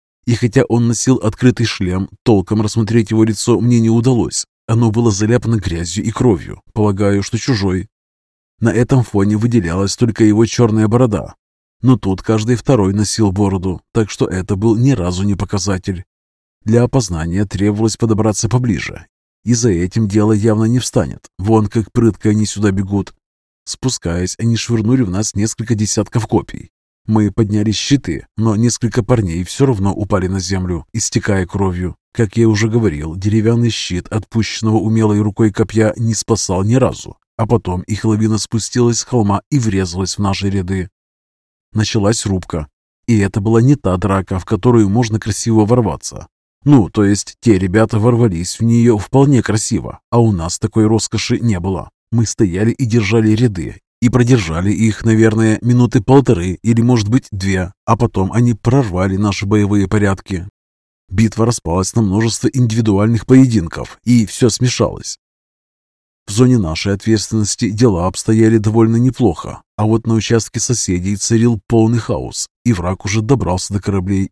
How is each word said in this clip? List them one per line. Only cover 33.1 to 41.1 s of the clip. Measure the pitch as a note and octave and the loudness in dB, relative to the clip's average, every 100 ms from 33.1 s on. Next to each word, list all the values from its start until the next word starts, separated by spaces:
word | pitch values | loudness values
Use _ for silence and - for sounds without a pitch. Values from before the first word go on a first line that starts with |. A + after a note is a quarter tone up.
| F2 | -6
деревянный | G2+ A2 A2 A#2 A#2+ | -2 0 2 2 0
щит, | - - F2 - | -2 -6 -8 -6
отпущенного | G#2+ - A2+ G#2 - A2 A2 | -8 -4 -4 -4 -4 -2 0
умелой | A2 A2 A2 G#2 | 0 0 2 2
рукой | G#2+ G2+ A2 | 0 0 0
копья, | G#2 A2+ G#2+ A2 - | 0 -2 0 0 0
не | A2+ | -4
спасал | G#2 - G#2+ - F#2 | -4 -2 -4 -2 -2
ни | G2+ B2+ | 0 2
разу. | - - - - _ - | 2 -2 -12 -20 _ -6
А | A2 | 0
потом | A2 F#2 F2+ | 0 -2 -6
их | - G#2 | -6 -4
лавина | A2+ G#2+ A2 A2 | 0 0 0 0
спустилась | - A2+ - B2 A#2+ A2+ | -2 -6 -4 0 0 0
с | |
холма | - B2 G2+ G2 - | -2 0 0 -2 -2
и | D3 | -2
врезалась | A2 F#2+ F#2 F2+ F#2 - | 0 -2 -2 -4 -6 -4
в | |
наши | G2+ F#2+ G2+ | -4 -2 -2
ряды. | G2 F#2 F#2+ F2 _ _ | -4 -4 -6 -6 _ _